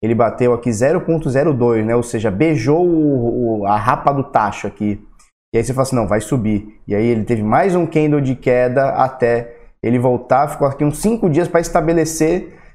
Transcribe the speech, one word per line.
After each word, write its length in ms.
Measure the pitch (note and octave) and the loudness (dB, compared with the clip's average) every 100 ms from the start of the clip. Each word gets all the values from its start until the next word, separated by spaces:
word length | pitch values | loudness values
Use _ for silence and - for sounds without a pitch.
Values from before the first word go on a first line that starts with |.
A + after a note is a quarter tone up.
ele 140 | A2 A2+ | -2 2
bateu 380 | A2+ - B2 | 0 2 0
aqui 200 | A#2 B2 | 0 -2
zero 280 | G#2 C3+ F3 | 0 0 0
ponto 280 | - D#3+ C3+ | -2 -2 0
zero 240 | C3 D#3+ | 0 0
dois, 320 | B2+ A#2+ A2+ G#2+ | 2 2 0 0
né? 100 | A#2+ | -2
Ou 80 | |
seja, 280 | A#2 A2+ G#2 | -2 -4 -4
beijou 540 | F#2+ B2 A2 A#2+ D#3+ F3+ | 0 0 2 2 2 2
o, 760 | D#3+ D3+ C3 A#2 A#2 A#2 A2 | 2 2 0 0 -2 -2 -2
o, 40 | G2 | 0
a 120 | G#2+ | 0
rapa 340 | G#2 C#3 D3 | 0 0 0
do 120 | C#3 | -2
tacho 440 | C3+ A#2+ G#2 - G2+ | -2 0 0 -4 -10
aqui. 380 | - G#2 G2+ - - _ _ _ | -4 -4 -4 -10 -20 _ _ _
E 40 | A2+ | -2
aí 60 | |
você 100 | A2+ | -2
fala 100 | B2+ | -2
assim, 120 | B2+ B2+ | 0 0
"Não, 120 | G2+ | 0
vai 120 | G#2+ | -2
subir." 600 | - C3+ A2 G#2 - - - | 0 -2 0 -2 -4 -16 -4
E 80 | G2+ | 0
aí 100 | A#2+ | 2
ele 180 | A2+ | 0
teve 200 | G#2 A2+ | 0 -2
mais 320 | G#2+ C3+ F#3+ F3+ | 2 2 2 0
um 100 | E3 | 0
candle 340 | D#3 D3+ D3 | 0 2 2
de 140 | C3 B2+ | 0 -2
queda 540 | C3 B2 B2 C3 C3+ | 0 2 2 2 0
até 640 | B2+ B2+ - A#2 A#2 A#2+ - - _ | 0 -2 2 0 0 -2 -16 -20 _
ele 160 | A2+ B2 | -2 2
voltar, 500 | B2+ A#2+ - C3+ D3+ | 2 0 2 2 2
ficou 180 | - C#3 | 0 -2
aqui 160 | C3+ | 0
uns 160 | D3 D3 | -2 0
cinco 300 | G#3 A3+ F#3+ | -2 0 0
dias 180 | D3 E3+ | 0 0
pra 120 | E3+ | 0
estabelecer, 1000 | E3 F3 D#3 E3+ D#3 - D#3 F#3 - - - | 0 0 2 0 0 0 0 0 -6 -18 -20